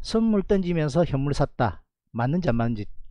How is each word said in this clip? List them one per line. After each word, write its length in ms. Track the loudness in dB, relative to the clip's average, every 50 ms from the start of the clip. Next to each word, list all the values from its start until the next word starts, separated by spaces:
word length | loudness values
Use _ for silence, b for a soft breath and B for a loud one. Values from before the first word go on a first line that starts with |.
선물 440 | -8 -2 0 2 2 4 2 2 2
던지면서 600 | 2 2 2 2 0 0 0 0 0 2 2 2
현물 300 | 2 0 0 0 0 0
샀다. 460 | 0 0 0 0 0 -2 -2 -2 -6 -12 _ _ _ _ _ -6
맞는지 360 | -4 -2 0 0 0 0 0
안 80 | 2
맞는지 300 | 2 2 0 -2 -2 -4 -8 -8 -10 -12 -12